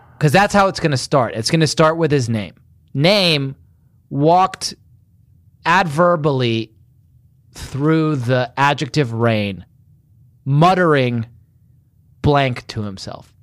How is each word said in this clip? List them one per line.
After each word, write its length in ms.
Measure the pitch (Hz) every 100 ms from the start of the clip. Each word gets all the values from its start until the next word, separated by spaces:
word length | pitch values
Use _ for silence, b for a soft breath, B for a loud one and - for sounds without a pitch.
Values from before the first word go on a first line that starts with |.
| - -
'Cause 120 | 147
that's 220 | 170 202
how 140 | 202 196
it's 120 | -
gonna 180 | 160 131
start. 380 | - 143 113 110
It's 160 | 110
gonna 160 | 165 151
start 300 | - 156 165
with 140 | 160
his 180 | 143 117
name. 240 | 110 92 - _ _ _
Name 600 | 135 160 208 175 147 135 135 _ _ _ _ _
walked 640 | 139 151 180 185 - - - _ _ _ _ _ _ _ _ 160
adverbally 1040 | 180 185 143 175 170 151 131 120 113 113 _ _ _ _ _ _ _ _
through 600 | - - 131 151 160 156 143
the 340 | 120 127 123 -
adjective 540 | 143 147 135 156 127
rain, 520 | 113 117 110 101 90 - _ _ _ _ _ _ _ 135
muttering 800 | 143 175 185 170 143 123 120 110 - _ _ _ _ _ _ _ _
blank 440 | 147 143 135 120 -
to 140 | 113
himself. 500 | 104 95 - - - _